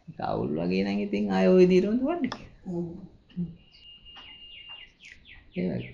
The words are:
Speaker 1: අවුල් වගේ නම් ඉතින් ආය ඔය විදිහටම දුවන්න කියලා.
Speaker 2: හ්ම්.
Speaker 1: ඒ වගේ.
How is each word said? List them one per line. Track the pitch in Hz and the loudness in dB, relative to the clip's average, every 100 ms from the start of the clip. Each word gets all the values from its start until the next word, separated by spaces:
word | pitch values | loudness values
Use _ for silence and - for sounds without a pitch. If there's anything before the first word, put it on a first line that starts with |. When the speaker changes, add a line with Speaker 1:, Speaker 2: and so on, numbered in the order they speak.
| - - | -20 -10
Speaker 1:
අවුල් | - - 135 | -6 -4 -4
වගේ | 156 87 - | -2 0 0
නම් | 196 202 | 0 -2
ඉතින් | 202 202 202 | -4 -2 0
ආය | 190 190 | 2 6
ඔය | 185 | 8
විදිහටම | 180 180 202 240 | 8 6 4 0
දුවන්න | 269 349 | -2 -2
කියලා. | 262 - - - | -4 -6 -16 -16
Speaker 2:
හ්ම්. | 190 170 170 170 - - _ 180 165 - _ - - - - - - 988 - - - 988 - _ - - - - - | -10 -8 -8 -12 -18 -20 _ -8 -8 -10 _ -20 -20 -20 -20 -20 -20 -20 -20 -20 -20 -20 -20 _ -20 -20 -20 -20 -12
Speaker 1:
ඒ | 180 180 | -6 -4
වගේ. | 127 123 | -4 -8